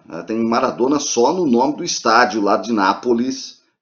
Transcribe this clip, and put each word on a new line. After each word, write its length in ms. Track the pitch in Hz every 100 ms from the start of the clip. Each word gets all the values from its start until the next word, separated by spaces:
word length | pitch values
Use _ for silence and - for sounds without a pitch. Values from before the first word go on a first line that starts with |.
| -
É, 120 | 82
tem 160 | 82 113
Maradona 600 | 113 120 113 - 127 147
só 320 | - 120 123
no 120 | 185
nome 320 | 160 117 135 147
do 80 |
estádio 560 | 170 - 117 113 123 113
lá 160 | 101 107
de 160 | 98
Nápoles. 880 | 110 95 98 120 117 131 135 - - _ _